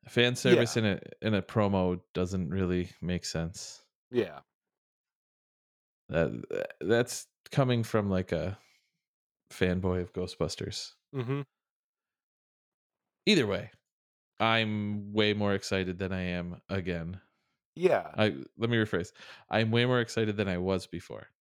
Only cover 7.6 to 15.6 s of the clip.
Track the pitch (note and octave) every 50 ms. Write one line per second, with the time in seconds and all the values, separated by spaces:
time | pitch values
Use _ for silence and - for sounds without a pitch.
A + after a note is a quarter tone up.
7.6 | C#3 B2+ B2 A#2 A2+ - - A2+ G#2 G2+ F#2+ F#2 F#2 - - D#2+ D#2 F2+ G2 -
8.6 | _ _ _ _ _ _ _ _ _ _ _ _ _ _ _ _ _ _ - -
9.6 | F#2+ F2+ F2+ F#2 F#2 F#2+ F2+ F2+ F2+ F2 _ - F2+ F2 - - E2 D2+ - -
10.6 | - - G2+ - - - - _ _ _ - C#3 A#2+ A#2 C3+ C#3+ C#3 _ _ _
11.6 | _ _ _ _ _ _ _ _ _ _ _ _ _ _ _ _ _ _ _ _
12.6 | _ _ _ _ _ _ _ _ _ _ _ _ _ - G#3+ F3 B2 G#2 G2 F2+
13.6 | - - _ _ _ _ _ _ _ _ _ _ _ _ _ _ A2 A2+ A2+ A2+
14.6 | A2+ G#2+ G#2+ G#2+ G#2 G#2 G#2 G#2 G2+ G2+ G#2 G#2+ G#2+ G#2 G#2+ G#2 G#2 G2+ G2+ G2